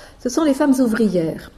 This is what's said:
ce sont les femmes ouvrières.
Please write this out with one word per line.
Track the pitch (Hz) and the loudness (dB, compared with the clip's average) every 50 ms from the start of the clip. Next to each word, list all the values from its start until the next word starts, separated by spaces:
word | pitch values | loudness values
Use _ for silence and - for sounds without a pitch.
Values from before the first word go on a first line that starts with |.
| - - - - - | -20 -20 -16 -10 -8
ce | 247 | -6
sont | 240 320 330 | -2 0 0
les | 302 269 | 0 0
femmes | 269 302 285 262 254 | 2 2 2 2 2
ouvrières. | 262 240 220 - 226 208 175 180 160 160 156 - - - - | 2 0 2 0 0 0 0 0 -2 -2 -6 -8 -12 -18 -20